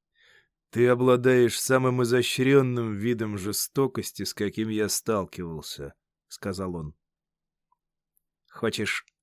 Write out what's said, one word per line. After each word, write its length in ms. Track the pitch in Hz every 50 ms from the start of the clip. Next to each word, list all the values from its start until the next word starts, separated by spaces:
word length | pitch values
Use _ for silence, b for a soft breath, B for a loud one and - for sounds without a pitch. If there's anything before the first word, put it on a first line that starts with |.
| _ _ b b b b b b b b b _ _ _
ты 180 | - 113 120
обладаешь 720 | 123 123 123 127 127 123 123 123 131 127 123 123 113 - -
самым 440 | - - 135 131 131 127 127 127 123
изощренным 920 | 117 123 123 120 - - - 127 135 139 139 131 127 123 120 117 110 107
видом 420 | 98 104 120 120 110 110 107 104
жестокости, 840 | 101 90 104 98 - - - - 139 139 127 - 113 101 - - - 98
с 100 | - -
каким 360 | - 104 98 - - 110 110
я 180 | 110 107 107
сталкивался", — 1080 | 98 - - - - 110 101 90 - - - 90 85 82 76 - - - - 71 69 - _ _ _ _ _ _
сказал 480 | - - - - 101 92 92 95 92 87
он. 200 | 85 78 76 - _ _ _ _ _ _ _ _ _ _ _ _ _ _ _ _ _ _ _ _ _ _ _ _ _ _ _ _ _ _ _
"Хочешь 560 | - - - 110 - - 110 - - - - _ _ _